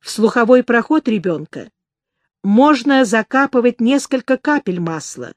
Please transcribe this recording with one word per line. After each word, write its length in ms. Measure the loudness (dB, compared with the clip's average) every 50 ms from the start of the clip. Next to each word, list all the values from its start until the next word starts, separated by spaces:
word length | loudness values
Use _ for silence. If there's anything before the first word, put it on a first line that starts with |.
в 100 | _ -14
слуховой 520 | -6 0 0 0 2 2 2 4 4 4 4
проход 460 | 2 0 -2 0 0 -2 -2 0 -2
ребенка 600 | -4 -2 -2 -4 -6 -6 -8 -12 -16 -18 -18 -18 _ _ _ _ _ _ _ _ _ _ _ _ _ _ _
можно 640 | 0 2 4 4 4 4 2 2 0 2 2 2
закапывать 760 | 2 0 -2 -2 _ -2 -2 -2 0 0 0 0 0 0 _
несколько 560 | 0 0 0 0 -2 -2 -6 -6 -2 -2 -4
капель 440 | -2 _ -2 -2 -2 -2 -4 -6 -4
масла 520 | -4 -6 -6 -8 -10 -14 -16 -16 -16 -16 -18